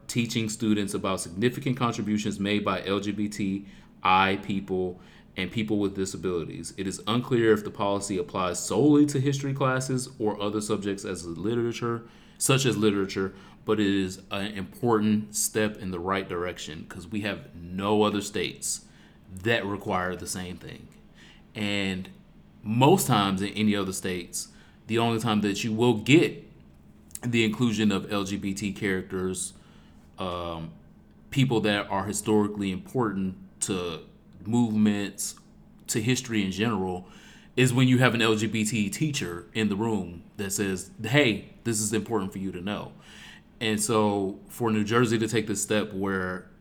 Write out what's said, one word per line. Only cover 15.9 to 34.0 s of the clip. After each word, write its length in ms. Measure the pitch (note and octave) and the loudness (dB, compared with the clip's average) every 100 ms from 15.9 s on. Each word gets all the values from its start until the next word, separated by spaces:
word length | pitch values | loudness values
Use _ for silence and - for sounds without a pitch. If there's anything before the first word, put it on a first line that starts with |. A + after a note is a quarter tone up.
the 60 | F2+ | -6
right 280 | F#2 F#2+ F#2+ | -2 -2 -2
direction 560 | F2 F2+ F2 - D#2+ - | -4 -6 -8 -12 -12 -14
'cause 180 | F#2 E2+ | -14 -10
we 140 | G#2+ | -6
have 260 | G#2 F2 C2+ | -6 -8 -12
no 480 | E2 E2+ F#2 G2+ G#2+ | -16 -10 -4 2 4
other 180 | G#2 G2+ | 4 2
states 640 | G2+ G2 C#2+ - - - - - - - - F#2 | -2 -4 -4 -6 -8 -8 -10 -20 -20 -20 -18 -6
that 220 | A2 A#2 | -2 0
require 500 | G2 G2 G#2+ F#2 F2+ F2 | -2 -6 -2 -2 -2 -4
the 100 | F2 | -8
same 300 | F#2+ F2+ F2+ | -8 -8 -12
thing. 320 | D#2+ E2 - - - - - - - | -14 -16 -18 -20 -20 -20 -20 -20 -14
And 540 | A2 G#2 G2+ G2 F#2 F#2 - - - - - | -6 -2 -2 -2 -4 -8 -16 -20 -20 -20 -12
most 440 | G#2+ A#2 C#3 F#3+ - | -2 4 6 6 6
times 360 | A2 G2 F#2+ | 4 4 2
in 60 | G2+ | -2
any 240 | G2+ G#2+ G2+ | 2 2 2
other 160 | F#2+ | 0
states, 560 | F#2 F#2+ F2+ E2+ - - - - - - | -4 -4 -6 -6 -10 -10 -16 -20 -16 -4
the 100 | A2+ | 0
only 220 | A#2 A2+ | 2 2
time 200 | A2+ G#2+ | 2 2
that 200 | G2+ G2 | 2 0
you 80 | A#2 | -2
will 220 | A2 B2 | 2 2
get 520 | G#2+ A2+ D#3+ D3 - - - - - - - - - | 4 6 6 4 -2 -16 -20 -20 -20 -20 -20 -18 -10
the 220 | A#2+ A#2 | 0 2
inclusion 480 | A2 G#2 B2 G#2+ G#2+ | 2 2 0 2 2
of 180 | F#2+ E2+ | 0 -2
L 140 | G#2 | -4
G 120 | F#2+ G2 | -4 -4
B 180 | G2 | -4
T 180 | F#2+ G2+ | -4 -6
characters, 800 | F#2+ G2+ F#2 F2+ F#2 F#2 F2+ - - - - - - - - | -2 -2 -2 -4 -4 -4 -4 -8 -12 -20 -20 -20 -20 -18 -10
um, 520 | F#2+ F2 E2+ E2 E2 - - - - - - | -6 -6 -6 -8 -10 -14 -20 -20 -20 -20 -4
people 300 | C#3 B2+ A2 | 0 2 2
that 260 | G#2 G#2 G2+ | 2 0 0
are 140 | G2 | -4
historically 680 | G2+ G2+ A2 G#2+ G#2 G#2 G2 | -2 -2 2 4 2 0 -4
important 640 | F#2 - C3 A2 G2 F#2+ F#2 - - | -4 -4 -2 0 0 -4 -6 -14 -8
to 400 | - F#2+ F2 D#2 | -4 -2 -4 -8